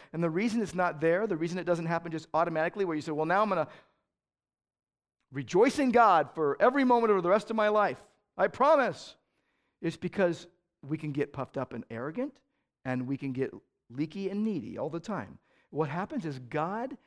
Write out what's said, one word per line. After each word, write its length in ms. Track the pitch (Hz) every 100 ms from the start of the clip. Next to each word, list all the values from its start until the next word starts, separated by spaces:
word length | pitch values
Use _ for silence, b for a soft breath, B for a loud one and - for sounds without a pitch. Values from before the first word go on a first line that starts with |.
| B
And 100 | 160
the 80 | 170
reason 320 | 165 226 233
it's 140 | 196 175
not 240 | 180 156
there, 260 | 165 170 -
the 120 | 160
reason 200 | 165 180
it 80 | 170
doesn't 200 | 170 165
happen 260 | 170 170
just 160 | 160 -
automatically, 500 | 156 170 160 170 208
where 120 | 185 156
you 60 |
say, 100 | 160
"Well, 140 | 151 160
now 160 | 190
I'm 80 | 214
gonna 180 | 180 147 B B B _ _ _ _ _ _ _ _ _ _ _ _ _
rejoice 480 | 131 117 180 262 285
in 120 | 262
God 380 | 233 220 165 139
for 240 | - 147 -
every 220 | 240 277
moment 300 | 254 240 226
of 100 | 196
the 60 | 175
rest 200 | 208 214
of 60 | 226
my 140 | 214
life, 320 | 208 196 156 - _ _ -
I 100 | 202
promise," 680 | - 277 302 226 139 - - _ _ _ _ _ _
is 140 | 165 -
because 520 | 180 196 180 165 - _ _ _
we 160 | 135 151
can 140 | 156
get 200 | 143 143
puffed 260 | 143 123 139
up 140 | 127
and 140 | 117 -
arrogant, 500 | 113 139 180 285 - _ _ _ _
and 240 | 131 127 123
we 80 | 135
can 160 | 139
get 220 | 127 131 95 _ _ -
leaky 400 | 120 160 196 190
and 140 | 202
needy 340 | 220 180 110 101
all 120 | 143
the 100 | 165
time. 400 | 196 185 95 - b b b
What 180 | 135 151
happens 380 | 160 208 294 160
is 140 | 131
God 580 | 120 151 165 214 262 285